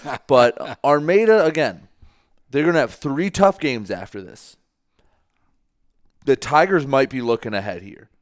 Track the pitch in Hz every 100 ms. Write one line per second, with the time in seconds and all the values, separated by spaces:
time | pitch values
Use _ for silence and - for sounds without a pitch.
0 | - 104 - 131 120 - - 123 139 147
1 | 151 190 220 220 160 160 135 87 - _
2 | - _ _ _ _ 131 156 170 123 -
3 | 147 139 185 - 196 190 151 123 98 92
4 | - 104 92 - - _ _ _ _ _
5 | _ _ _ _ _ _ _ _ _ _
6 | _ _ - 131 - 147 185 190 139 135
7 | 135 131 120 117 117 104 101 90 98 -
8 | - _